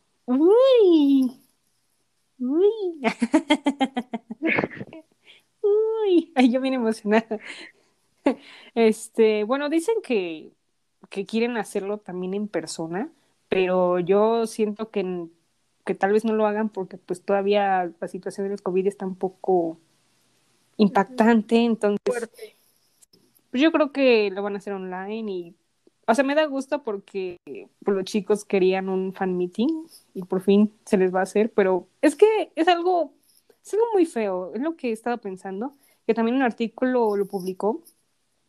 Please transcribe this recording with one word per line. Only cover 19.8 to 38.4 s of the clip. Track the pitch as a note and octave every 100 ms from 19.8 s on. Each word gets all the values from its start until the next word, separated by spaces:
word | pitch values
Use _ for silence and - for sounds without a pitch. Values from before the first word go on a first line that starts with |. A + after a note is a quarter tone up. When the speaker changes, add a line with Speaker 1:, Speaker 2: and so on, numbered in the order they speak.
| _ _ _ _ _ _ _ _ _ -
Speaker 1:
impactante, | G#3 G3 G3 B3+ A3+ A#3 G#3 A3+
Speaker 2:
Ujú. | A#3
Speaker 1:
entonces | G#3+ G#3 G#3 -
Speaker 2:
Fuerte. | A#3+ A3+ - - _ _ _ _ _ _ _ _ _ _
Speaker 1:
pues, | B3
yo | D#4
creo | D#4+ D4
que | C#4 C4+ A3+ G#3
lo | F#3+
van | G3+ G3+
a |
hacer | G#3
online | G3 F#3 F#3 F#3+ A3 A3
y, | F#3 E3+ - _ _ _ _ -
o | A3+
sea, |
me | C4+ C#4+
da | D#4
gusto | C4+ C4+ D4
porque, | C#4+ G3+ - G3 F#3 F3+ -
pues, | A2+ - _ - G3
los | F#3
chicos | G#3+ F#3+ G#3 -
querían | G3+ F#3 F#3+ F#3+
un | F#3+ F#3+
fan | F#3 F#3 F3+
meeting | F3+ F3+ B3+ D#4+ E4 - _
y | -
por | F#3 F#3+
fin | F#3 G3+ G#3 _ -
se | E3
les | F#3
va | F#3
a |
hacer, | F3+ G#3 A3
pero | - F#3+ F#3 F3+ _
es | D#4 C#4+
que | G#4+ A4 E4 -
es | E4
algo, | E4+ F4 F4+ D4 _ _ _ _ _
es | -
algo | G4 A#4
muy | G#4 D#4+
feo, | A#3 G#3 F#3 F#3
es | G3
lo | D4+ E4
que | B3
he |
estado | A3 A#3+ A#3+
pensando, | G3+ F#3 G3 F#3+ B3 - _ _ -
que |
también | - A3+ B3+
un |
artículo | B3+ - A3+ - B3+ B3+ A3+ G3+
lo | G3
publicó, | G3+ F3+ F#3 G3 D4+ _ _ _ _ _ _